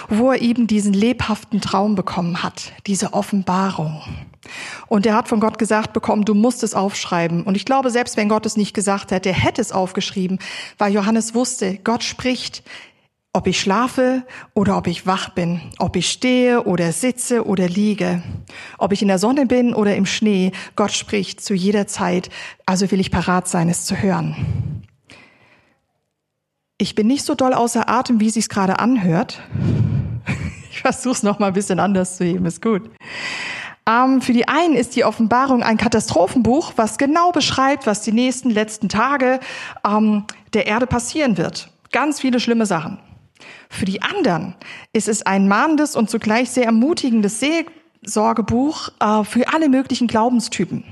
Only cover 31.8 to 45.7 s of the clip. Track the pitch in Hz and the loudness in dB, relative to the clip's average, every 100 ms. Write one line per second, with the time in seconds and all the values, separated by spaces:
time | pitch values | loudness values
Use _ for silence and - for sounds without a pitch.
31.8 | 185 190 185 - 180 180 175 - 226 196 | 2 0 -2 -2 -2 0 -2 -2 -2 -2
32.8 | - - - - - - - - - - | -4 -18 -16 -12 -10 -10 -10 -10 -14 -6
33.8 | - 233 262 269 254 240 - 285 349 247 | 0 2 4 2 2 2 2 2 4 2
34.8 | - 240 220 214 220 240 269 247 - 220 | 0 0 0 2 2 2 2 2 2 2
35.8 | 240 220 - 202 185 262 220 277 - - | 2 0 2 2 2 2 2 2 0 0
36.8 | 214 - 277 330 349 311 247 - 269 285 | 0 0 2 4 2 2 0 2 2 2
37.8 | 220 202 226 220 254 247 254 208 214 - | 0 -2 0 2 2 0 0 0 -2 -4
38.8 | 185 208 254 285 254 262 - - - - | -2 0 2 2 2 0 -4 -14 -14 -6
39.8 | 208 214 214 208 208 - _ 214 196 220 | 0 2 2 2 -2 -14 _ -2 0 0
40.8 | 247 240 233 311 277 175 - - - _ | 0 -2 -2 0 0 0 -2 -6 -14 _
41.8 | _ 240 294 285 262 247 - 233 208 165 | _ -2 0 0 0 0 2 0 0 -2
42.8 | - 196 - - _ _ - - - - | -4 -10 -18 -20 _ _ -20 -20 -14 -6
43.8 | 190 196 - 392 262 165 - - - - | -4 -2 -2 0 0 0 -4 -12 -18 -20
44.8 | - 220 - 214 - 196 196 208 302 | -6 -2 -2 -2 0 2 4 4 4